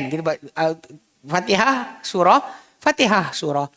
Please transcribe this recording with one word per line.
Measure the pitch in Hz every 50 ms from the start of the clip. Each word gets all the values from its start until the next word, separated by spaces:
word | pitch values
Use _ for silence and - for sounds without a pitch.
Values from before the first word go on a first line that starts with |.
| 139 131
Kita | 143 156 165
buat, | 160 151 - - 131 -
uh, | - 160 160 160 160 - - 151 - _ _ _ _ -
Fatihah, | 135 156 185 190 233 302 190 220 269 269 254 240 - - - -
surah, | - - 190 175 180 214 285 285 - - - - _ _ _ -
Fatihah, | 302 294 - 277 208 214 196 170 -
surah, | - - 170 151 143 143 143 143 _